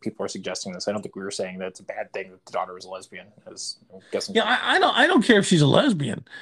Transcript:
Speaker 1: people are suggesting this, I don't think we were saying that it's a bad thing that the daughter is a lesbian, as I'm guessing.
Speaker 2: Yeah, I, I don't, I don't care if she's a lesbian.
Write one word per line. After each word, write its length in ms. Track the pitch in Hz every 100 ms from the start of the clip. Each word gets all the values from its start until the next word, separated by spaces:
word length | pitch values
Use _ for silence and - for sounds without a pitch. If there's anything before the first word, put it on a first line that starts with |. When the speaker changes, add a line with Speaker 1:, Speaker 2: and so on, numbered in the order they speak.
Speaker 1:
people 240 | 110 -
are 40 | 98
suggesting 440 | 98 92 92 98
this, 160 | 90 -
I 40 |
don't 100 | 104
think 140 | 95 98
we 60 |
were 80 | 98
saying 280 | - 92 92
that 100 | 95
it's 120 | -
a 40 |
bad 280 | - 104 104
thing 180 | 98 95
that 140 | 92 -
the 60 |
daughter 260 | 92 92 90
is 60 |
a 40 | 92
lesbian, 380 | 92 - 90 92 _ -
as 240 | - - - _
I'm 80 | 95 _
guessing. 240 | 202 -
Speaker 2:
Yeah, 100 | 208
I, 320 | 214 254 - 339
I 20 |
don't, 180 | 339 -
I 100 | 302
don't 160 | 359
care 160 | 202 208
if 80 | -
she's 140 | 170
a 40 | 143
lesbian. 580 | - 277 170 131 - - -